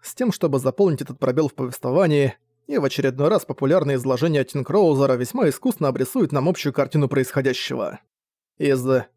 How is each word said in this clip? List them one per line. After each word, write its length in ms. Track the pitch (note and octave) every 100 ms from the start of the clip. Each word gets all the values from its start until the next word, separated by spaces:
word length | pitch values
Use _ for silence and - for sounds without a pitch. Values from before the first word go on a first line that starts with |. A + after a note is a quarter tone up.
с 140 | - -
тем, 160 | B3
чтобы 280 | - E3 C3+
заполнить 420 | C3 - G3 D3
этот 180 | - C3
пробел 280 | C3 B2+ D3
в 60 |
повествовании, 800 | - B2+ - B2 D3 F3+ D3 C#3 - _ _ -
и 120 | C#4
в 40 |
очередной 460 | C#3 - C3+ C3 D3
раз 160 | G#3 -
популярное 500 | C3 C#3 F3+ C#3+ C3+
изложение 480 | B2+ B2 E3 D3
Тинкроузера 720 | C3 C#3+ B2 F#3+ F3 C3+ C#3
весьма 340 | B2 B2 C4 F#3
искусно 400 | - B3+ - C#3+
обрисует 440 | B2+ C3 C4+ E3+
нам 180 | C#3+ D3
общую 240 | F3+ D3
картину 340 | C3 C3+ D3+ C#3
происходящего. 920 | C#3 B2+ C#3+ C3 B2 - C3 F#2 - _ _ _ _ _ _
Из 260 | C#3+ C3 B2+ C3 -